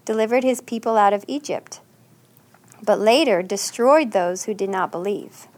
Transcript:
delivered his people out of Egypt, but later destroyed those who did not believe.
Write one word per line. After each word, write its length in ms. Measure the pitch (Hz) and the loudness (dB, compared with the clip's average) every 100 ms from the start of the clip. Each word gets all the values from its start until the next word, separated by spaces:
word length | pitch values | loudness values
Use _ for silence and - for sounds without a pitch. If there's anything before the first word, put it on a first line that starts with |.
delivered 400 | - 220 220 254 | -6 -2 0 2
his 160 | 254 240 | 0 -2
people 360 | - 226 233 220 | -4 -6 0 4
out 160 | 202 | 4
of 120 | 202 202 | 2 -2
Egypt, 540 | 277 - 147 - - _ _ _ _ _ _ _ _ _ - | -8 -6 -8 -10 -20 _ _ _ _ _ _ _ _ _ -6
but 180 | 214 285 | -2 2
later 420 | 214 262 294 175 | 4 4 4 0
destroyed 720 | 185 202 - - 240 311 254 | -2 -6 -6 0 4 4 4
those 320 | 202 175 185 | 0 -2 -4
who 100 | - | -6
did 160 | 202 196 | -6 -4
not 220 | 190 170 | -4 -4
believe. 560 | 170 190 202 - - - | -6 -6 -6 -10 -20 -20